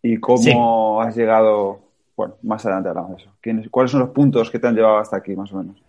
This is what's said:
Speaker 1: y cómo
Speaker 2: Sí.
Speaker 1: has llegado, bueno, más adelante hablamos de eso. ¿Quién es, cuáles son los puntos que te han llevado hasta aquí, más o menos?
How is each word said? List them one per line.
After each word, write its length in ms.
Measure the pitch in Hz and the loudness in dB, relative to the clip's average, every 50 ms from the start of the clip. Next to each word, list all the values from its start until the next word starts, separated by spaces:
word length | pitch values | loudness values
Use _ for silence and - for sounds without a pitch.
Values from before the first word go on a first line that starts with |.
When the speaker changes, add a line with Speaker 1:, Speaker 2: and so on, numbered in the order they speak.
| - | 0
Speaker 1:
y 140 | 117 113 110 | 0 -2 -2
cómo 180 | - - 123 123 | 2 2 4 4
Speaker 2:
Sí. 140 | 117 - 120 120 120 117 117 113 110 110 107 110 113 113 | 6 4 4 4 2 2 2 2 0 0 0 0 -2 -4
Speaker 1:
has 80 | 107 117 | -2 -2
llegado, 640 | 117 110 110 110 110 107 107 104 101 98 98 98 _ _ _ _ _ _ _ | 0 2 4 4 4 4 2 2 0 -4 -6 -8 _ _ _ _ _ _ _
bueno, 200 | - 104 90 - _ - | -8 -8 -8 -8 _ -8
más 200 | 110 110 113 - | -8 -8 -4 -4
adelante 240 | 110 95 95 92 92 | -4 -4 -4 -4 -6
hablamos 280 | 82 90 87 92 90 87 | -6 -8 -10 -10 -14 -20
de 60 | - | -20
eso. 80 | _ _ _ | _ _ _
¿Quién 180 | - 113 113 110 | -8 -6 -6 -6
es, 100 | 110 113 | -6 -4
cuáles 220 | - 127 131 127 | 0 0 0 2
son 100 | 131 139 | 2 -2
los 80 | 127 127 | -2 -2
puntos 420 | - 139 143 139 - 120 113 113 | 0 2 2 2 2 2 -2 -2
que 80 | - 117 | -4 -4
te 80 | 117 120 | -2 0
han 80 | 117 | 0
llevado 240 | 110 110 110 110 104 | 2 4 4 4 2
hasta 180 | 110 - - 98 | 0 -2 -6 -8
aquí, 180 | - - 98 | -8 -8 -10
más 160 | 92 98 101 | -10 -10 -12
o 60 | 101 95 | -12 -12
menos? 200 | 87 90 98 _ _ | -12 -12 -16 _ _